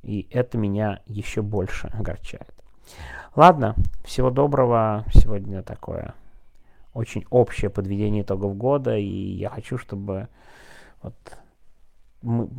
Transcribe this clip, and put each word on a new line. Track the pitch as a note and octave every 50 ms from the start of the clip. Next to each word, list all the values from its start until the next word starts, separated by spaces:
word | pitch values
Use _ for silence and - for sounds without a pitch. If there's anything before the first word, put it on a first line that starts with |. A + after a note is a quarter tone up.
И | - - G#2 G2+ - -
это | - B2 B2 - - A#2
меня | G#2+ G2+ G2 G#2 G#2+ G#2 G2 - -
ещё | - G#2+ G#2 G#2 - - -
больше | G#2+ G2+ G#2+ G2+ F#2 - - - - -
огорчает. | - G2+ G2 - E2+ - - - - - - - - - - - - - - - - - - - - - - - -
Ладно, | - D#3 F3+ F3+ D3 A#2+ G#2+ G#2+ - - - - - -
всего | - - - B2+ C3
доброго. | B2 C3+ C#3+ D3 C#3+ C#3 B2+ A#2+ A#2+ A2+ A2+ A2 G#2+ G#2+ A2 -
Сегодня | - - - G#2+ G2+ G2+ F#2+ G2 G2 F#2+
такое | - - - - - - - - - - - - - - - - - - _ - - - - - - -
очень | - A2+ A2+ - - G#2+ - -
общее | - B2 A#2 - - - - G2+
подведение | - - G2 F#2+ G2+ G2+ G#2+ G#2 G#2 G#2
итогов | G2 - G2 F#2+ G2+ G2+ G2
года, | G2 A#2 B2+ C#3+ C#3+ C3 A#2+ A2+
и | G#2 G2+
я | G2 F#2+ G2 G2 G2 F#2+ F#2+ G2 G2+
хочу, | - A2 - - -
чтобы | B2 - - G2+ G2 G2 G2+ F#2+ F#2+ G#2 - - - - - - - - - - - - - - -
вот | - - A#2 - _ - - - - _ _ _ - - - _ - - _ - - - _ -
мы | - A#2+ A#2 A#2 A2+ - -